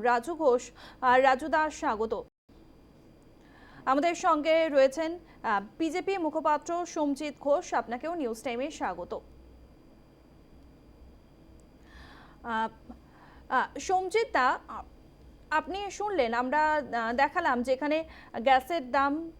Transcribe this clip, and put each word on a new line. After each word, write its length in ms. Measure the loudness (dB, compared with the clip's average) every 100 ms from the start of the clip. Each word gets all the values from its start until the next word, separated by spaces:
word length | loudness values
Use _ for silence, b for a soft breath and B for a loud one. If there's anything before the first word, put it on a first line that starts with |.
রাজু 320 | 2 0 0 0
ঘোষ। 360 | 2 2 0 b b b
আর 220 | 4 6
রাজু 240 | 6 4 2
দা, 220 | 0 0
স্বাগত। 560 | -2 -4 -2 -2 -4 -8 _ _ -20 -20 -20 -20 -20 -20 -20 -20 -20 b b b b 0
আমাদের 300 | 2 2 2
সঙ্গে 540 | 2 2 4 4 4
রয়েছেন, 500 | 6 4 4 -4 -6 b b
আহ, 200 | -2 -2 -4 -6
বিজেপি 380 | -4 -4 -4 -2
মুখপাত্র 680 | -2 -2 0 0 -2 -6 -4
সমজিত 480 | -2 -2 -2 -6 -6
ঘোষ, 340 | 0 0 0
আপনাকেও 420 | -4 -4 -6 -6 -4
নিউজ 280 | -6 -6
টাইমে 280 | -6 -6 -6
স্বাগত। 480 | -6 -6 -6 -8 -10 -12 -20 -20 -20 -20 -20 -20 -20 -20 -20 -20 -20 -20 -20 -20 -20 -20 -20 -20 -20 -20 -20 -20 -20 -20 -20 b b b b b b
আহ, 260 | -6 -4 -4 -6 -20 -20 b b b b -2
আহ, 300 | 0 0 -6
সমজিত 480 | -2 0 0 0 0
দা, 260 | 2 2 0 -6
আ-, 160 | -16 -16 -20 -20 -20 -20 -18 -4
আপনি 420 | -4 -2 -6 -8
শুনলেন, 420 | -6 -2 0 0
আমরা, 400 | 0 0 2 2
আহ, 400 | 0 -2 -4 -2
দেখালাম 500 | 0 0 2 0 0
যেখানে 400 | 0 -2 0 -2 -4 b b -2
গ্যাসের 500 | 4 4 4 -4 -2
দাম 400 | 0 0 -2 -6